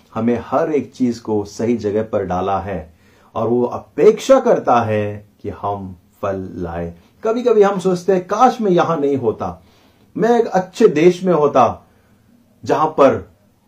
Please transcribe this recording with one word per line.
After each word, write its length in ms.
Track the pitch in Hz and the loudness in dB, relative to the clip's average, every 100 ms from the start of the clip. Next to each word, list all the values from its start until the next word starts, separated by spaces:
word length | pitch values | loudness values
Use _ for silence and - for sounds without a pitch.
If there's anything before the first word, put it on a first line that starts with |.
| _ | _
हमें 280 | 113 117 117 - | -6 -2 -2 -2
हर 260 | 135 160 | -4 -2
एक 200 | 147 113 | -2 -4
चीज 260 | - 123 117 | -4 -4 -4
को 260 | - 107 | -4 -4
सही 320 | 101 - 117 117 | -4 -6 -2 -2
जगह 260 | 101 104 | -2 -4
पर 220 | 107 107 | -2 -4
डाला 360 | 95 90 95 95 | -4 -4 -2 -4
है 340 | 95 90 78 _ _ _ _ | -4 -8 -12 _ _ _ _
और 140 | - 113 | -6 -2
वो 140 | 123 | -2
अपेक्षा 800 | 120 - - - 190 214 - 262 | -2 -6 -10 2 4 4 4 2
करता 400 | 233 170 - 120 | 4 0 2 0
है 480 | 107 107 104 104 - _ | 0 -2 -4 -8 -16 _
कि 80 | 104 | -14
हम 460 | 90 101 101 95 87 _ _ | -8 -8 -8 -10 -18 _ _
फल 280 | 101 98 92 | -8 -6 -8
लाए। 400 | - 85 85 85 - _ _ | -10 -8 -8 -10 -12 _ _
कभी-कभी 380 | 220 233 240 214 | -4 0 2 4
हम 160 | 196 196 | 4 2
सोचते 340 | 185 175 - | -2 -2 0
हैं, 140 | 180 175 | -2 0
काश 340 | 214 254 240 | 2 2 2
मैं 100 | 208 | 0
यहां 300 | 170 156 165 | 2 0 0
नहीं 160 | 143 135 | -2 -2
होता, 480 | 117 101 95 87 _ _ _ _ _ - | -2 -4 -6 -10 _ _ _ _ _ -2
मैं 240 | 220 240 | 2 2
एक 60 | 233 | 0
अच्छे 420 | 185 180 - 220 | -2 -2 2 2
देश 360 | 151 175 175 | 6 4 2
में 80 | 185 | 0
होता, 540 | 160 143 139 - - _ _ _ _ _ _ _ _ | 2 2 4 2 0 _ _ _ _ _ _ _ _
जहां 220 | 110 139 151 | -4 -2 0
पर 440 | - 135 107 - _ _ _ | 4 2 2 -6 _ _ _